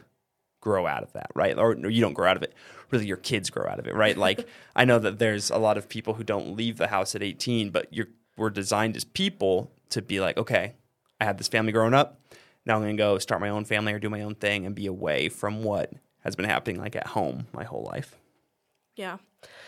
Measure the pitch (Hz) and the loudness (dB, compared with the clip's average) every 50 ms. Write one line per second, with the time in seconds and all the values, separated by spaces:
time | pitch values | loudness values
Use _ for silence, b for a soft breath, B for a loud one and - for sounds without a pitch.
0 | - _ _ _ _ _ _ _ _ _ _ _ - 110 101 92 87 80 71 58 | -14 _ _ _ _ _ _ _ _ _ _ _ -2 0 2 2 2 0 -2 -4
1 | 52 - _ 50 - - - - 90 95 - 67 110 117 110 - 71 101 113 117 | -6 -8 _ -12 -12 -6 -2 0 2 2 4 4 4 4 4 2 0 0 4 4
2 | 113 92 - - 90 90 95 90 87 - B B B B B B B B 135 120 | 4 4 4 4 4 4 4 4 0 -6 B B B B B B B B -2 -2
3 | 104 101 92 - - - - 104 90 - - - 50 50 50 - - - - 107 | 0 -2 -4 -6 -2 -2 -2 -2 -2 -4 -4 -2 -4 -2 -4 -4 -6 -4 2 4
4 | 107 107 80 73 - 92 101 - 240 - - - - - _ - 123 127 120 117 | 4 4 4 4 2 2 2 0 -4 -10 -16 -20 -20 -2 _ 4 6 6 6 6
5 | 107 101 101 107 120 110 107 104 104 - - 104 110 107 104 101 101 - - 110 | 4 2 0 2 2 2 2 0 -2 -2 0 2 2 2 2 2 -2 -6 -10 -6
6 | - 110 107 110 110 101 104 101 - - 95 107 117 117 110 113 - 104 104 95 | -4 -4 -4 -4 -4 -4 -4 -4 -4 -6 -6 -4 -4 -4 -2 -2 -2 0 0 0
7 | 95 - - 104 101 98 85 - - 127 120 113 107 101 82 - - - 82 104 | -2 -2 -4 -4 -4 -4 -4 -4 -2 0 0 0 0 0 -2 -2 -4 -2 -6 -6
8 | 113 - - _ _ _ _ - 110 110 98 101 95 98 110 104 110 113 107 - | -6 -6 -10 _ _ _ _ -4 -4 -2 -2 -4 -2 -2 0 2 2 0 -2 -4
9 | - - _ - 190 196 196 - 107 95 92 92 - - - _ _ _ - 113 | -8 -8 _ -2 -2 -2 -2 0 0 2 2 2 0 -4 -14 _ _ _ -6 -6
10 | 95 - 98 95 95 85 - 87 113 - 120 95 90 104 - _ _ _ _ _ | -4 -2 -2 0 0 0 0 -2 -2 0 0 0 0 -2 -8 _ _ _ _ _
11 | _ _ _ _ 110 107 98 - 117 - - 113 110 110 104 113 110 113 127 139 | _ _ _ _ 0 0 0 -2 -4 0 0 2 0 2 4 4 4 6 6 4
12 | 151 - - _ B B B B B B B B B - 110 107 107 104 107 104 | 4 2 -2 _ B B B B B B B B B 0 2 2 2 -2 0 2
13 | 107 104 101 95 - - 107 85 101 104 104 104 104 - 110 104 107 107 104 104 | 4 4 4 2 2 -2 -2 -2 0 -2 -2 -4 -2 -2 -2 0 0 0 -2 -2
14 | 107 107 107 104 104 107 107 - 107 101 104 101 90 95 101 101 101 98 92 98 | -4 -4 -6 -6 -6 -8 -8 -2 0 0 0 0 -2 -6 -6 -6 -4 -6 -4 -2
15 | - 80 73 65 73 80 - - - 104 107 110 113 107 101 - - - - - | -2 0 0 2 0 -2 -2 -4 -4 -4 -4 -2 -2 -2 -2 -2 -2 -4 -8 -16
16 | _ _ _ _ _ - - - 95 104 - - - - 90 - - - - - | _ _ _ _ _ -8 -6 -4 -2 0 0 0 -2 -4 -6 -6 -8 -8 -8 -8
17 | - - - 110 90 67 62 64 - - - 62 - - - 57 55 50 50 - | -8 -4 -4 -2 -2 -2 -4 -6 -10 -10 -10 -12 -10 -10 -10 -10 -10 -8 -10 -10
18 | 71 - - _ _ _ _ _ _ _ _ _ _ _ _ _ _ _ _ - | -10 -12 -16 _ _ _ _ _ _ _ _ _ _ _ _ _ _ _ _ -10
19 | 196 185 175 196 - _ _ B B B B B B | -10 -10 -10 -12 -16 _ _ B B B B B B